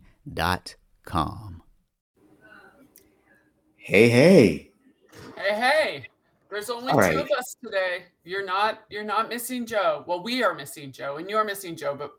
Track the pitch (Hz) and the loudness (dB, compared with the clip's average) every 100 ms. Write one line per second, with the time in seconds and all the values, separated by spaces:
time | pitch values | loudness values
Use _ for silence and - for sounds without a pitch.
0 | - _ - 80 82 92 - - _ _ | -14 _ -12 -4 -2 -2 -6 -20 _ _
1 | - 85 76 - 98 87 - _ _ _ | -6 -4 -4 -6 -16 -18 -20 _ _ _
2 | _ _ _ _ - - - _ _ - | _ _ _ _ -20 -20 -20 _ _ -20
3 | _ _ _ _ _ _ _ _ - 95 | _ _ _ _ _ _ _ _ 2 6
4 | 117 117 160 185 98 73 - _ _ _ | 8 8 8 10 8 4 -8 _ _ _
5 | _ - - - 196 208 254 311 240 143 | _ -20 -18 -6 -4 0 0 0 0 -6
6 | 117 _ _ _ _ 208 208 240 254 135 | -14 _ _ _ _ -10 -10 -6 0 4
7 | 92 78 - 571 - - 220 196 185 180 | 4 2 -2 -4 -4 -14 -6 -4 -4 -6
8 | - _ 170 190 196 190 220 - - 208 | -10 _ -10 -8 -4 0 0 -2 -12 -10
9 | 214 208 226 240 240 247 226 214 175 147 | -4 -2 -2 -6 -6 -8 -4 0 0 0
10 | 135 180 226 254 202 156 139 156 139 131 | -4 -6 -4 0 0 -2 -10 -14 -16 -12
11 | 139 147 185 214 214 196 180 160 143 139 | -10 -10 -4 -2 -2 -4 -10 -6 -6 -6
12 | 143 | -10